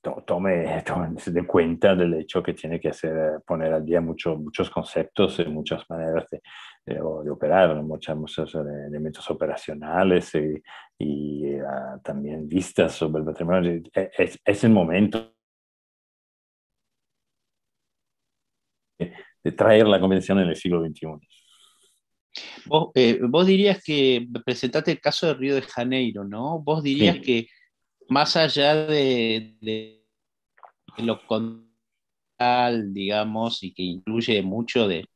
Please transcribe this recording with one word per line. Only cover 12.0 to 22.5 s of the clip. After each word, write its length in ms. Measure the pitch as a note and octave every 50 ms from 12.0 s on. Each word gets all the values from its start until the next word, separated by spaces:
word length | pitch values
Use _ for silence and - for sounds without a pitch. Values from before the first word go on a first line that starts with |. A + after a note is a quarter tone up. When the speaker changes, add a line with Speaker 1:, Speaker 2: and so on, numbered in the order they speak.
| _
Speaker 1:
también 440 | - - C#2 C#2+ D2 D2+ D#2 D2+ D2
vistas 440 | E2 F#2 F2+ - - - F2 D#2+ -
sobre 260 | - E2+ D#2 D#2 D#2
el 40 | D2+
patrimonio. 520 | D#2 D2+ - F2 E2 F2+ F#2 F2 F2 E2+ E2+ E2 - _
Es, 160 | G2 F#2+ - -
es, 220 | - F#2 F2 - - _
es 200 | - G#2 - -
el 80 | A#2
momento 600 | A2 G2+ F2 D#2 E2+ F#2+ G#2 G#2 - A2 A2+ A2+ _ _ _ _ _ _ _ _ _ _ _ _ _ _ _ _ _ _ _ _ _ _ _ _ _ _ _ _ _ _ _ _ _ _ _ _ _ _ _ _ _ _ _ _ _ _ _ _ _ _ _ _ _ _ _ _ _ _ _ _ _ _ _ _ _ _ _ _ _ _ _ _ _ _
de, 140 | F3 F3 - - - _ _ _ _
de 80 | E3
traer 360 | - - - A2 A2 A2 A2+
la 120 | G#2+ G2+ F#2
convención 400 | F#2 F#2+ F#2+ F#2+ F#2 - G2 G2
en 100 | F#2 E2+
el 60 | D#2+
siglo 260 | - - F2+ F2 E2+
veintiuno. 380 | E2 D#2+ D2+ - - D#2+ D#2 D2+ _ _ _ _ _ _ _ _ _ _ _ _ _ _ _ _ _ _ _ _ _ _ _ - - -